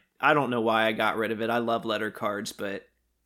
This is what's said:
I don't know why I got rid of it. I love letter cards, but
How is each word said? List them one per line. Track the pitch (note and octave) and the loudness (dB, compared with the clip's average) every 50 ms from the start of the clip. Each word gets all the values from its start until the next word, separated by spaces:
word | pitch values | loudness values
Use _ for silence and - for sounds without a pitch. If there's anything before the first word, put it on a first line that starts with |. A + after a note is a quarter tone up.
| _ _ _ _ | _ _ _ _
I | B2 C#3+ D#3 | 2 4 4
don't | D3 C#3 A#2+ | 4 2 2
know | B2 A#2 | 0 0
why | A2 A2+ A2+ A2 A2 | 2 2 4 4 4
I | A2 | 2
got | A2+ A2 A2 G#2+ F2 | 2 2 0 0 2
rid | G#2+ A2 G#2+ | 0 -2 -2
of | A2+ G#2+ | -2 -4
it. | A2+ A2 | -2 -2
I | A#2 A#2+ | 0 0
love | A#2 A2+ A2+ A2+ F2+ | 0 0 -2 -2 -2
letter | A2 G#2+ G#2+ A2 G#2+ | -2 -4 -2 -4 -6
cards, | G2+ - A#2 G#2 G#2 G2+ A2 - | -6 -4 -4 -4 -4 -4 -6 -8
but | - - G2+ G2 G2 F#2+ - _ _ _ _ _ _ _ _ | -10 -8 -8 -8 -8 -8 -12 _ _ _ _ _ _ _ _